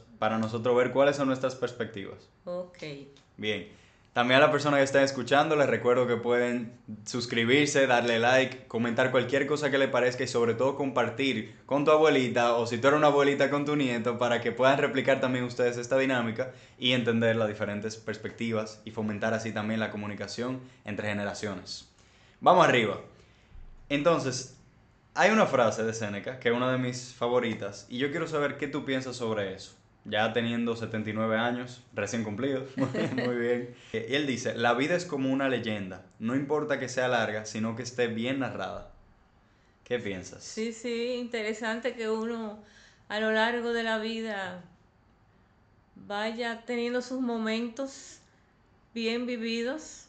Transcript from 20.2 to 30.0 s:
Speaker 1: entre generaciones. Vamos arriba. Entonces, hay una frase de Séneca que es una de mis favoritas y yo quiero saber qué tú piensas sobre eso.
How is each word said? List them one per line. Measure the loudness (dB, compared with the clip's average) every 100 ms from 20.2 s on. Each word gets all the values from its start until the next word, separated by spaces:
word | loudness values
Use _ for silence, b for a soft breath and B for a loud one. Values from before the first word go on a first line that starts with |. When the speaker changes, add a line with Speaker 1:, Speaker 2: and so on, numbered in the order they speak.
| -8 -6 -6 -6 B B
Speaker 1:
entre | -10 -6 -4
generaciones. | -2 -4 -6 -8 -8 -10 -14 -16 b b b b b
Vamos | 4 6 6
arriba. | 6 2 -2 -8 b b b b b -20 -16 -4
Entonces, | 0 2 2 0 -4 -8 -16 -20 _ _ _ _
hay | 2 4
una | 6 4
frase | 6 4 4
de | -2
Séneca | -2 -4 -6 -8 -4
que | 0
es | 2
una | 2
de | 0
mis | -2 -6 -10
favoritas | -4 0 2 2 -2 -6 -10 -10
y | -4
yo | -2
quiero | -2 -4
saber | -2 -2 -2
qué | -6
tú | -4
piensas | -2 -4 -4
sobre | -6 -4 -2 -4
eso. | -6 -14 -20 _ _